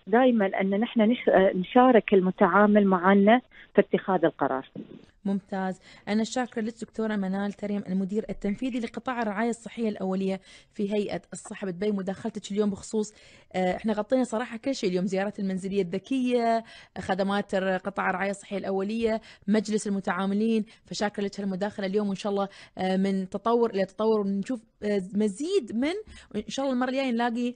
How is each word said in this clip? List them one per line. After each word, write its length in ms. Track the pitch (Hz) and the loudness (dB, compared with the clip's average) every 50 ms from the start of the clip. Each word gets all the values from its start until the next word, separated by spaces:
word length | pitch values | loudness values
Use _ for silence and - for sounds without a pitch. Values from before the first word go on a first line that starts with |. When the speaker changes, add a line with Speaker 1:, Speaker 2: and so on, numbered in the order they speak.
| - | 0
Speaker 1:
دايما 540 | 190 208 240 262 254 233 220 196 196 - - | 0 2 4 6 6 4 4 2 0 0 0
أن 200 | 196 196 196 202 | 0 0 0 0
نحن 200 | 233 - - 233 | -2 0 2 2
نش-، 280 | 208 220 254 - - 262 | 4 4 2 2 2 4
آه، 240 | - 185 190 196 - | 4 6 6 4 2
نشارك 600 | 185 180 - - 247 254 262 247 208 - - 214 | 0 -4 2 4 6 6 8 6 6 4 6 4
المتعامل 720 | 190 180 185 - - 208 170 175 202 208 208 208 214 202 | 4 4 2 2 2 2 4 6 6 6 6 6 4 4
معنا 540 | 190 190 170 175 190 202 202 196 208 233 254 - _ _ - - _ - | 4 2 4 4 4 6 6 8 6 6 4 2 _ _ -20 -14 _ 2
في 60 | 208 | 2
اتخاذ 440 | - - - 170 - - 185 170 165 | 2 4 0 -2 0 0 0 2 2
القرار. 440 | 156 - - 143 131 131 131 - - - - - - - - - _ _ _ - | 0 0 0 -2 -2 -2 -4 -6 -8 -16 -16 -16 -16 -18 -20 -20 _ _ _ -4
Speaker 2:
ممتاز. 560 | 196 196 190 - - 202 190 190 185 185 - _ - - - - - | -4 -4 -4 -4 -6 -6 -4 -4 -4 -6 -8 _ -20 -20 -16 -6 -2
أنا 160 | 208 220 220 | -2 0 0
شاكرة 380 | 220 - 254 247 - - 240 | -2 -2 -4 -6 -4 -4 -6
لك 120 | 214 233 226 - | -6 -6 -6 -10
دكتورة 340 | 214 - - - 220 220 214 | -14 -10 -6 -4 -4 -2 -2
منال 360 | 202 190 185 190 196 202 202 | -2 -2 -2 -2 -2 -4 -4
تريم، 300 | 196 - 214 202 202 202 - - | -6 -8 -6 -6 -6 -6 -4 -4
المدير 360 | 185 190 196 180 208 214 - - | -2 -2 -2 -2 -2 -4 -4 -6
التنفيذي 500 | 196 - - 202 202 - 254 262 226 254 | -10 -6 -4 -4 -4 -4 -4 -4 -4 -4
لقطاع 420 | 220 - - 226 - 262 247 240 | -6 -6 -8 -8 -8 -6 -4 -4
الرعاية 280 | 233 214 196 202 233 240 | -4 -4 -2 -2 -2 -2
الصحية 380 | 220 - - 208 - 233 226 214 | -4 -6 -10 -16 -8 -4 -4 -4
الأولية 520 | 208 - 190 190 190 190 190 190 190 185 _ - - - - _ | -4 -4 -4 -4 -2 -2 -2 -2 -4 -6 _ -18 -20 -20 -20 _
في 220 | - - 208 196 214 | -8 -6 -4 -2 -2
هيئة 260 | 208 202 - - 175 - - | -2 -2 -2 -6 -8 -8 -12
الصحة 340 | - - - - 208 - 208 | -18 -16 -14 -16 -12 -10 -8
بدبي، 260 | 190 175 175 208 214 | -8 -6 -4 -4 -2
مداخلتك 600 | 208 196 185 196 190 - - 220 - 208 - - | -2 -2 -4 -6 -8 -6 -8 -8 -8 -8 -10 -6
اليوم 180 | 196 208 208 208 | -2 -2 -2 -2
بخصوص، 440 | 196 - - - - 220 214 - - - - - - - _ _ - | -2 -6 -10 -6 -4 -4 -4 -4 -8 -20 -20 -20 -20 -20 _ _ -4
آه، 220 | 185 185 180 175 | -2 0 0 -2
إحنا 160 | - - 220 | -2 -2 -4
غطينا 320 | 208 214 208 - 262 262 247 | -2 -2 0 0 0 0 0
صراحة 320 | - 226 220 247 - 233 | 0 -2 -4 -4 -6 -10
كل 180 | 220 - 277 262 | -8 -6 -4 -4
شيء 160 | - 226 185 | -2 -2 -2
اليوم، 160 | 180 180 180 | 0 0 -2
زيارات 320 | 185 190 190 196 208 - - | 0 -2 -2 -2 -4 -4 -4
المنزلية 440 | 196 190 190 185 190 190 196 196 | -4 -4 -4 -4 -6 -4 -2 -2
الذكية، 840 | 185 170 196 190 - - 269 262 247 247 247 240 226 226 226 226 226 - - - - _ - 196 | -2 -2 -4 -8 -4 -4 -2 -2 0 0 0 2 2 2 0 0 -2 -8 -20 -20 -20 _ -12 -10
خدمات 560 | - - 190 190 196 196 202 202 196 - 208 | -4 -4 -2 0 0 0 0 -2 -2 -2 -2
الر-، 220 | 190 190 190 185 | -2 0 0 -2
قطاع 340 | 180 - 202 - 208 185 190 | -2 -4 -6 -6 -2 -2 2
الرعاية 200 | 185 180 196 202 | 2 2 2 2
الصحية 280 | 196 - - - 208 190 | -2 -6 -8 -6 -6 -4
الأولية، 600 | 180 190 196 190 196 202 226 226 226 220 220 220 - - - _ - 196 | -2 0 0 0 0 0 0 2 2 2 2 0 -4 -10 -20 _ 0 2
مجلس 380 | 214 226 - 214 214 208 - | 2 2 4 2 -2 0 0
المتعاملين، 800 | 214 196 196 - 202 175 180 196 196 196 208 220 226 226 220 214 - - _ _ | 0 -2 -2 0 -2 -2 0 0 0 2 2 2 2 2 2 0 -2 -10 _ _
فشاكرة 400 | - 175 - 220 208 - 214 202 | -12 -6 -4 -4 -4 -2 -4 -6
لك 160 | 196 - 202 | -4 -4 -6
هالمداخلة 460 | 202 190 190 180 196 185 - - 196 | -6 -4 -4 -2 -4 -4 -4 -4 -6
اليوم، 220 | 190 190 214 208 202 | -2 0 0 0 0
وإن 80 | 190 | -4
شاء 160 | - - 202 | -4 -4 -2
الله، 160 | 202 196 196 196 - - - - - - | -2 -2 -2 -4 -6 -16 -20 -18 -8 -4
آه، 180 | 185 185 190 | -2 0 2
من 320 | 190 190 196 196 190 190 185 | 2 2 2 0 -2 -4 -6
تطور 420 | - 196 - 226 233 240 233 226 | -8 -4 0 2 2 2 2 2
إلى 140 | 190 196 190 | 0 -2 -2
تطور، 360 | - - - 214 220 220 208 | -2 -2 -2 2 2 2 2
ونشوف، 400 | 196 196 196 196 190 - 262 214 _ _ _ - | 2 0 -2 -2 -2 -4 -6 -8 _ _ _ -8
آه، 200 | 214 208 208 202 180 190 - | -4 -2 0 -2 -2 -2 -2
مزيد 600 | 202 214 214 190 - 294 359 403 381 247 202 214 | 0 0 0 0 -2 -4 0 0 0 0 0 -4
من، 180 | 233 269 311 381 427 415 - - - - - - | -2 -2 -2 -2 -6 -10 -14 -20 -20 -20 -10 -8
إن 120 | 208 208 - | -8 -8 -6
شاء 160 | - 269 277 | -6 -4 -2
الله 100 | 277 254 | -2 0
المرة 140 | 247 254 262 | 0 -2 -2
الجاية 220 | 254 269 269 254 | -2 -2 -2 0
نلاقي 440 | 233 226 240 240 226 247 240 247 240 | 0 0 0 0 -2 -2 -4 -4 -4